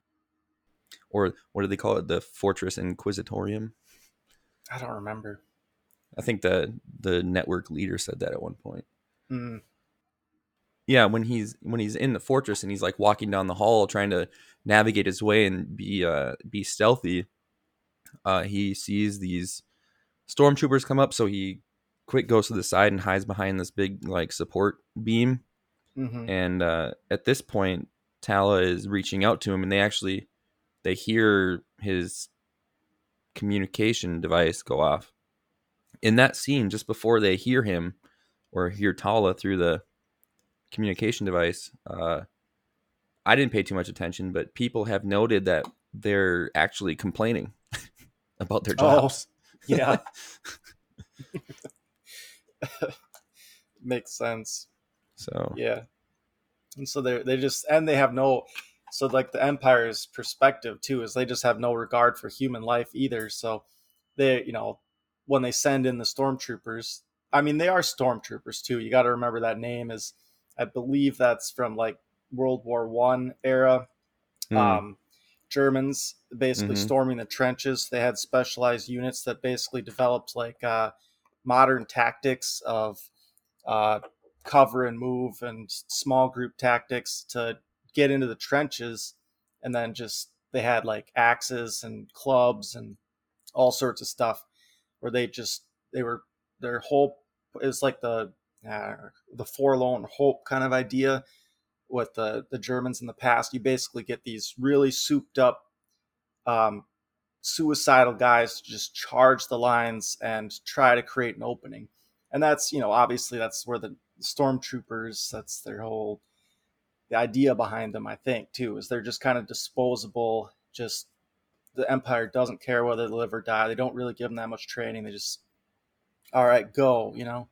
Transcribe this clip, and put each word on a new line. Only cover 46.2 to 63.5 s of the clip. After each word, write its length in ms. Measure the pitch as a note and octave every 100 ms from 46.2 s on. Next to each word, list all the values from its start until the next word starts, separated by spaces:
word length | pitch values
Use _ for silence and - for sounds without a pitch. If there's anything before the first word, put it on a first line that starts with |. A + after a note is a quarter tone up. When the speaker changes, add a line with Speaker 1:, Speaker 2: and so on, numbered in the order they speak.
| F#2+ F2 E2+ D#2
Speaker 1:
actually 400 | D#2+ - F#2+ D#2
complaining 580 | G2+ - A2 G#2+ G2+ - _
<laughs> 680 | - - _ - _ _ -
about 240 | F#2 A2 G#2
their 100 | -
Speaker 2:
Oh, 220 | - F#3+
Speaker 1:
jobs. 260 | C3+ - - _ _ _ -
Speaker 2:
yeah. 320 | C#3 B2+ -
Speaker 1:
<laughs> 40 | - - - - - - - _ _ - - - C3 - - C3+ - - _ _ _ - - - _ _
Speaker 2:
<laughs> 300 | - - C3+ - _ - _ _ - _ _ _
Makes 280 | B2 B2 - -
sense. 500 | A#2 A2 A2 - - _ _ _ _ -
Speaker 1:
So. 380 | - G1+ G1+ -
Speaker 2:
Yeah. 260 | A#2 A2+ A#2 _ _ _ _ _ _ _ _ -
And 120 | C3+
so 140 | C#3+
they, 220 | B2+ B2
they 140 | B2+ C3
just, 280 | C3 - -
and 180 | D#3 D#3+
they 80 | C#3
have 180 | C3+
no, 300 | B2 C3+ B2+ - - - _ _
so, 160 | - C3+
like, 240 | C3 C3
the 120 | -
Empire's 640 | C#3 C#3+ C3 B2 A#2 G#2+ -
perspective, 720 | - A2 - C3+ C3+ A#2+ G#2
too, 220 | - C3
is 100 | A2+
they 120 | B2+ B2
just 180 | B2
have 160 | B2 A2
no 140 | A#2+
regard 440 | A#2 A2+ A#2+ A#2+ A#2+
for 120 | A2
human 320 | - C3 A#2+
life 280 | A2+ A#2+ A#2+
either. 360 | - C3+ A#2 G#2+
So 340 | - A2+